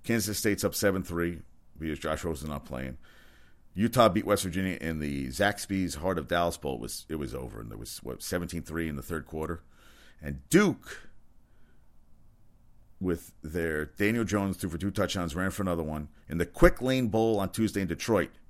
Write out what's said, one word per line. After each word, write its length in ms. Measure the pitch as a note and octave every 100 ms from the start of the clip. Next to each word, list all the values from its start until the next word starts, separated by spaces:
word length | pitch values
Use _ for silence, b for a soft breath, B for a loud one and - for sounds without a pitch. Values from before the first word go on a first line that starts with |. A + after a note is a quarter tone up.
Kansas 340 | - A2+ G2+ G2+
State's 260 | A2 G2+
up 120 | G2
seven 280 | - G#2 F#2+
three 360 | F2 E2+ F2 E2 - - - -
because 220 | D#2+ D2
Josh 240 | D#2 D#2
Rosen's 260 | F2 D2+ D2+
not 140 | C#2+
playing. 340 | - B1+ C2 B1+ b b b b b b -
Utah 340 | F2+ A2+ B2 A2+
beat 180 | F#2+
West 180 | - G2+
Virginia 340 | F#2+ F2 F#2 E2+
in 200 | D#2+ D#2
the 280 | D2 C#2 C2
Zaxby's 680 | D2 G2+ G#2 - G2 F2+
Heart 240 | D2 F2+ F2
of 80 | C#2+
Dallas 300 | E2+ F2 -
Bowl. 180 | C#2+
It 60 | B1
was, 240 | A#1+ - -
it 60 |
was 200 | D#2 C#2
over, 240 | B1+ B1+ G#1+
and 100 | A1
there 80 | G#1+
was, 200 | A#1 -
what, 260 | - C2
seventeen 380 | - F2+ E2+ E2+
three 260 | - D#2+ D#2+
in 80 |
the 80 | C#2+
third 220 | - D#2+
quarter. 360 | D2 D#2 D#2 E2+ - b b b b b
And 260 | D2 C#2 -
Duke, 600 | F3 G#3 A#2+ - - - - - - - b b b b - - - - - - - - - - -
with 340 | F#2 E2 - -
their 420 | D#2 E2+ E2 D2+
Daniel 380 | D2+ - G#2 A#2
Jones 340 | G#2 G#2 G2 F#2
threw 140 | F#2+
for 80 | E2+
two 100 | G2
touchdowns, 460 | G2 F#2 G2 F2
ran 160 | D2+ F#2
for 100 | F2
another 220 | F#2+ E2+
one, 240 | D#2 D2+ D2+ b -
in 120 | E2+
the 80 | E2
Quick 340 | - F3 -
Lane 280 | B2+ C3 A#2+
Bowl 300 | A2 A2+ G#2+
on 120 | F#2
Tuesday 300 | - G#2+ G2+
in 60 | F#2
Detroit. 440 | E2+ - G2+ D#2 -